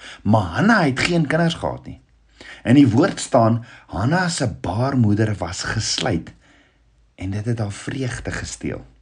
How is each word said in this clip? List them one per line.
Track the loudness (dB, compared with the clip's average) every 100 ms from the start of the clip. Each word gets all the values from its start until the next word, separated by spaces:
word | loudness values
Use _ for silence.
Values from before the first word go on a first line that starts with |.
| -20 -6
maar | 2 2
Hanna | 2 0 4 4
het | 2 0
geen | 0 0 2
kinders | 2 0
gehad | 0 -6 -6 -12
nie. | -18 _ _ _ -20 -20 -6
In | 2
die | 6 6
woord | 6 2 0
staan, | 0 4 4 2 -4 -20 -10
Hanna | -4 0 0 0
se | -2 -4 -4
baarmoeder | -6 -2 0 2 4 4 0 -2
was | -6 -6
gesluit, | -6 -4 -4 -2 -2 -2 -6 -20 _ _ _ _ _ _ _
en | -12 -8
dit | -6
het | -4 -4
haar | -4
vreugde | -8 -8 -6 -6 -6 -8
gesteel. | -8 -10 -8 -8 -8 -12 _